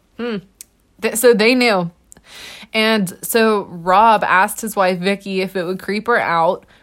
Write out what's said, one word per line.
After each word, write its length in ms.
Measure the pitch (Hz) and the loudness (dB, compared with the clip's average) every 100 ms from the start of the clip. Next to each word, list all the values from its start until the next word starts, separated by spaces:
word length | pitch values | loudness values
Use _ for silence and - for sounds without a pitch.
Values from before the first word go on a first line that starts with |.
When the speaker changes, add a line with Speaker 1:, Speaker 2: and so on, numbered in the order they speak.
| _ - | _ -12
Speaker 1:
Hmm. 200 | 240 208 - _ - _ _ _ | -8 -8 -10 _ -20 _ _ _
Speaker 2:
Th-, 140 | 226 226 | -6 2
so 180 | 247 | 4
they 200 | 226 220 254 | 4 4 4
knew. 360 | 240 196 170 - _ - _ - - - - | 2 0 -2 -8 _ -20 _ -20 -20 -20 -8
And 440 | 220 220 220 180 - | -2 0 0 -2 -6
so 400 | - 233 220 208 - | -4 0 2 0 -4
Rob 540 | 175 170 190 226 208 - | -8 0 4 6 4 2
asked 340 | 180 208 - | 0 0 -2
his 160 | 220 214 | -8 -2
wife, 240 | 185 185 | 0 0
Vicky, 400 | 180 202 196 190 | -4 -4 -6 -6
if 140 | 185 190 | -4 -6
it 80 | |
would 160 | 170 190 | -6 -8
creep 260 | - 208 226 | -6 -6 -2
her 120 | 233 | 0
out, 460 | 113 165 165 185 - _ | 0 0 0 -2 -8 _